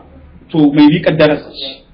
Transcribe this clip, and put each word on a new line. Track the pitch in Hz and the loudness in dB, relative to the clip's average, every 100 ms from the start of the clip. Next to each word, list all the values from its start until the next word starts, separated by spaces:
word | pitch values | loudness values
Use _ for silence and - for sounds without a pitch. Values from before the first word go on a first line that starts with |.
| - - - - - | -20 -20 -20 -20 -8
to, | 165 147 | -2 0
mai | 151 147 | 2 2
bi | 170 | 2
kaddararsa | 175 160 151 - - | -2 0 0 -2 -10
ce. | - - - _ | -16 -18 -18 _